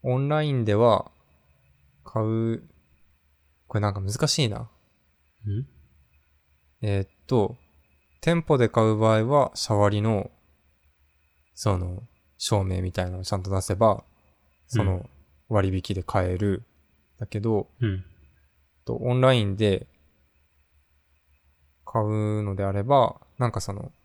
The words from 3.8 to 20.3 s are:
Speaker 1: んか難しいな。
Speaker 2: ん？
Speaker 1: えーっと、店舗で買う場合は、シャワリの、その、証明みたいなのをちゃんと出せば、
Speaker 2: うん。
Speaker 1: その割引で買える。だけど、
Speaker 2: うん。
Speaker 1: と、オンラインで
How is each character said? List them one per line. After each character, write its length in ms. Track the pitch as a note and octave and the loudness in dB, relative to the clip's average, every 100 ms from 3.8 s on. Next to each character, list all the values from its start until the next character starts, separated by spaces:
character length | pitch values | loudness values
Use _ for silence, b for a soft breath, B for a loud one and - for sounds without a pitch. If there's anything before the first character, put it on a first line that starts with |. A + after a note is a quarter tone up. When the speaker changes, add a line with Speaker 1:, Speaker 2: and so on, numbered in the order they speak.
| G#2 | -2
Speaker 1:
ん 40 | G2+ | -4
か 60 | |
難 260 | G2 A2 D3+ | -6 -2 -2
し 180 | - A#2+ | 0 -2
い 40 | |
な。 100 | G#2+ | -2
Speaker 2:
ん？ 100 | A#2+ _ _ _ _ _ _ _ G#2 G2+ C#3 _ _ _ _ _ _ _ _ _ _ _ | -12 _ _ _ _ _ _ _ -6 -6 -8 _ _ _ _ _ _ _ _ _ _ _
Speaker 1:
え 160 | G#2+ G2+ | -2 -2
ー 60 | F#2+ | -2
っ 20 | _ - | _ -2
と、 320 | B2+ G2 - _ _ _ _ _ _ | 0 0 -4 _ _ _ _ _ _
店 220 | - E3+ | 0 0
舗 160 | - C#3+ | 2 2
で 100 | A#2 | 4
買 160 | - A2 | 4 2
う 120 | G#2+ | 4
場 180 | A2 A2 | 4 4
合 100 | A2+ | 2
は、 260 | D3 B2+ - | 2 2 -2
シ 140 | - | -2
ャ 40 | |
ワ 160 | G#2+ G2+ | 2 4
リ 140 | G#2 | 2
の、 260 | G#2+ G#2 - _ _ _ _ _ _ _ _ _ _ _ _ - | 0 -2 -4 _ _ _ _ _ _ _ _ _ _ _ _ -4
そ 240 | A2 F#2+ | -2 -2
の、 240 | F2+ F#2 A#2 _ _ _ | -4 -8 -14 _ _ _
証 260 | - G#2 | -2 0
明 200 | F#2+ F#2 | 0 -2
み 80 | F2+ | -2
た 120 | F2+ | -4
い 20 | F2+ | -6
な 60 | |
の 80 | F2+ | -6
を 40 | |
ち 100 | F#2 | -6
ゃ 40 | G2 | -6
ん 60 | |
と 60 | F#2 | -2
出 120 | F#2+ | -4
せ 120 | - | -2
ば、 200 | G2 A2 | 2 2
Speaker 2:
う 40 | G2 | 2
ん。 40 | - _ _ _ _ _ _ | -6 _ _ _ _ _ _
Speaker 1:
そ 160 | A#2 | 0
の 260 | G2 F#2 - - _ _ _ | 0 -2 -8 -20 _ _ _
割 220 | G#2+ G2 | 0 0
引 260 | F#2+ - F#2 | -2 -4 -6
で 80 | |
買 280 | - G#2 F2+ | -2 -2 0
え 60 | F2+ | 0
る。 260 | G2+ F#2+ - _ _ _ _ _ | -2 -2 -6 _ _ _ _ _
だ 60 | A2+ | -10
け 140 | G#2+ | -4
ど、 300 | A2+ G#2+ - _ | 0 -2 -2 _
Speaker 2:
う 80 | A2 | -2
ん。 180 | F#2+ - - _ _ _ _ _ _ - | -2 -10 -20 _ _ _ _ _ _ -8
Speaker 1:
と、 100 | A#2 | -4
オ 180 | B2 B2 | 0 4
ン 60 | |
ラ 120 | C3 | 4
イ 100 | B2 | 4
ン 120 | G2+ G2 | 2 0
で 320 | G#2 G2 - _ _ _ _ | 0 0 -4 _ _ _ _